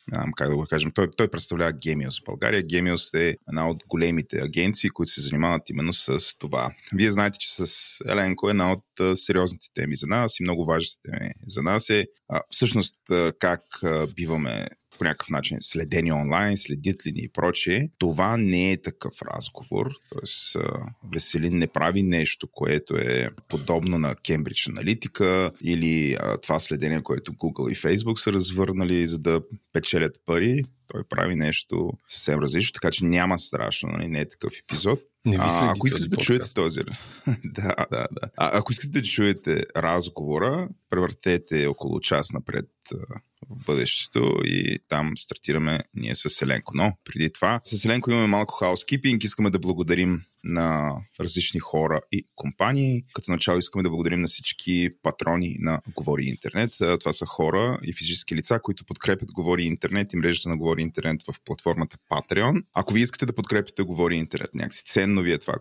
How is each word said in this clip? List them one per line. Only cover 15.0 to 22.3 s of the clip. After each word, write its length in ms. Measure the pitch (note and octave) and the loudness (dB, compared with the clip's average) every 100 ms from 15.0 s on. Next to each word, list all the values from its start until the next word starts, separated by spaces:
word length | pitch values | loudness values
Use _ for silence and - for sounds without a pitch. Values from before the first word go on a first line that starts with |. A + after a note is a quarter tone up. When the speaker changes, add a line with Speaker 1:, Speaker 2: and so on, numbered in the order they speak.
Speaker 1:
някакъв 240 | E2+ D#2 - | 0 0 -4
начин 260 | D2 - C2+ | -4 -2 -2
следени 520 | - D#2+ D#2 E2+ E2 | -2 -2 0 0 2
онлайн, 440 | D2+ D2 E2+ G#2 G2 | 2 2 2 2 0
следят 500 | - D2 E2+ - D#2 | -2 -2 -2 -2 -4
ли 60 | |
ни 80 | - | -6
и 60 | - | -6
прочее. 600 | - F2 - F2+ G2+ D#3 - | 0 0 2 0 0 -2 0
Това 380 | F2 D#2 G2 A#2 | 0 2 2 4
не 360 | G2+ F2 F#2+ | 4 4 4
е 100 | F#2 | 2
такъв 300 | E2+ - - - | -4 -8 -10 -10
разговор. 640 | - - - - - G1+ - C#3 _ | -8 -6 -8 -10 -6 -2 -2 -6 _
Тоест, 460 | - - - - - | -8 -4 -2 -2 -2
а, 40 | - - - - G2 | -4 -4 -8 -12 -8
Веселин 440 | E2 - E2 E2+ F2 | -2 0 0 2 2
не 80 | E2 | 2
прави 360 | - E2 G2 | 2 2 4
нещо, 460 | F#2+ E2+ D2+ | 4 4 2